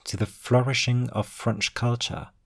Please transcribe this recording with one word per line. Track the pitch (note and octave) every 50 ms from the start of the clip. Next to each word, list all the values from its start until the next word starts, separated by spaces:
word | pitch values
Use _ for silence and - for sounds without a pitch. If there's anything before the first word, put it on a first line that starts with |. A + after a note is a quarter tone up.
| -
to | - -
the | G2 G#2+
flourishing | - - - - - B2 B2 B2 C3+ C3 A#2+ - B2 B2 B2 B2 -
of | - G#2+ G#2
French | - - - - A#2 A2 - - - -
culture. | - A#2+ A#2+ A#2+ A#2+ - - - - - - - _ _